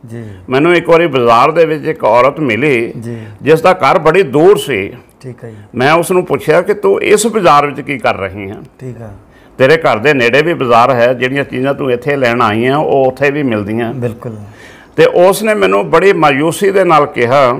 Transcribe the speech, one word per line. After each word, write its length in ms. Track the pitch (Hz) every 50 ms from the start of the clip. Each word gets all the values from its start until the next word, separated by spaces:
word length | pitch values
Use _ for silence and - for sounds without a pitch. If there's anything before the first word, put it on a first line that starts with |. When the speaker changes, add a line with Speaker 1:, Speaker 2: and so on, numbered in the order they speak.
| -
Speaker 1:
ਜੀ। 180 | 120 113 117 113 107 101 92 - -
Speaker 2:
ਮੈਨੂੰ 260 | 123 135 151 170 175
ਇੱਕ 120 | 170 165 147
ਵਾਰੀ 180 | 170 165 170
ਬਾਜ਼ਾਰ 440 | 170 131 131 120 117 117 117 131 151
ਦੇ 140 | 156 165 165
ਵਿੱਚ 200 | 156 156 151 135
ਇੱਕ 200 | 143 151 120 -
ਔਰਤ 360 | 127 107 120 120 135 139 160
ਮਿਲੀ, 520 | 156 131 110 104 135 156 135 117 117 117 - -
Speaker 1:
ਜੀ। 180 | 113 117 120 113 110 110 - - -
Speaker 2:
ਜਿਸ 180 | 123 160 160
ਦਾ 120 | - 180 180
ਘਰ 260 | 180 - 135 156 -
ਬੜੀ 240 | 156 160 160 185 196
ਦੂਰ 340 | 143 120 147 156 185 208
ਸੀ। 360 | - - 151 131 101 98 98 - - - _ _ _
Speaker 1:
ਠੀਕ 240 | - 127 120 - -
ਹੈ 60 | 117
ਜੀ। 60 | 110 104 104 - -
Speaker 2:
ਮੈਂ 180 | 113 127 143 156
ਉਸ 180 | 170 170 -
ਨੂੰ 140 | 190 180 175
ਪੁੱਛਿਆ 380 | - 147 135 - 151 151 170 185
ਕਿ, 120 | 196 208
"ਤੂੰ 280 | 202 - 190 196 - -
ਇਸ 240 | 110 - 208 -
ਬਾਜ਼ਾਰ 400 | 233 208 220 185 170 147 143 143
ਵਿੱਚ 140 | 147 135 -
ਕੀ 180 | 123 139 143 123
ਕਰ 180 | - 123 107
ਰਹੀ 340 | 92 95 95 90 104 101 95
ਹੈ? 60 | 101 - - - _ _
Speaker 1:
ਠੀਕ 240 | 127 131 117 113 117
ਆ। 80 | 107 104 - - _ _ - _ _ _ -
Speaker 2:
ਤੇਰੇ 180 | 127 131 156
ਘਰ 220 | 160 160 151 120 107
ਦੇ 160 | 104 143 151
ਨੇੜੇ 280 | 135 117 120 117 139 151
ਵੀ 120 | 165 170
ਬਾਜ਼ਾਰ 360 | 135 135 120 117 113 120 127
ਹੈ, 240 | 135 120 117 120 131
ਜਿਹੜੀਆਂ 300 | 117 123 127 135 139 139
ਚੀਜ਼ਾਂ 300 | - 120 127 131 139 139
ਤੂੰ 180 | 139 143 135 120
ਇੱਥੇ 240 | 120 - 147 147
ਲੈਣ 260 | 139 131 120 120 123 120
ਆਈ 240 | 110 104 110 120
ਹੈ, 100 | 127 135
ਉਹ 280 | 147 156 - - 135 135
ਉੱਥੇ 260 | 131 131 - 143 143
ਵੀ 120 | 139 151 147
ਮਿਲਦੀਆਂ।" 520 | 131 113 107 104 98 110 117 120 117 -
Speaker 1:
ਬਿਲਕੁਲ। 420 | 131 120 120 107 110 - 123 110 107 104 104 - - - - - - - - -
Speaker 2:
ਤੇ 80 | - 160
ਉਸ 380 | 170 - - 175 190 190 - 214
ਨੇ 120 | 220 214
ਮੈਨੂੰ 360 | 208 196 185 190 202 202 156
ਬੜੀ 220 | 147 165 180 196 196
ਮਾਯੂਸੀ 580 | 175 175 185 139 135 151 170 156 - 202 196
ਦੇ 140 | 190 180 190
ਨਾਲ 220 | 175 160 147 147
ਕਿਹਾ 460 | 143 - - 120 117 127 143 139 123 120